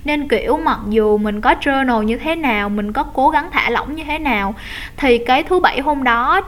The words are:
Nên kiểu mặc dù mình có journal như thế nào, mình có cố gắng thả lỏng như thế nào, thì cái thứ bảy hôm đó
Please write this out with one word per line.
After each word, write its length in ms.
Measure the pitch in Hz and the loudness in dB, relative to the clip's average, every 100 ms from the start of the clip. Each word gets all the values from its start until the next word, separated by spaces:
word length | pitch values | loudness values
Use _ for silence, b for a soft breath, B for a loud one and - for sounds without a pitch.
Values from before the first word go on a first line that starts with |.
Nên 240 | 294 294 277 | -2 -2 -4
kiểu 280 | 220 - 302 | -6 -4 -2
mặc 220 | 320 220 208 | -2 -4 -2
dù 300 | 220 214 208 | 0 2 2
mình 220 | 214 208 | 0 -2
có 140 | 233 330 | 0 0
journal 420 | 294 269 262 226 | 0 0 0 0
như 140 | 214 226 | 0 -2
thế 200 | 311 330 | -4 -2
nào, 320 | 285 208 202 | -2 -2 -2
mình 240 | 208 202 | -4 -2
có 100 | 220 | -4
cố 280 | 294 - 269 | -4 2 2
gắng 180 | 311 311 | 2 0
thả 180 | 269 - | -2 0
lỏng 240 | 233 - | -2 -2
như 100 | 311 | -8
thế 140 | 302 302 | -6 -4
nào, 360 | 262 214 196 220 B B B - | 0 0 -2 -6 B B B -2
thì 220 | 277 240 | 4 4
cái 240 | 233 262 | 4 2
thứ 180 | 320 370 | 4 4
bảy 200 | 359 - | 4 2
hôm 240 | 277 285 | 0 2
đó 360 | 262 233 262 370 | 2 2 4 2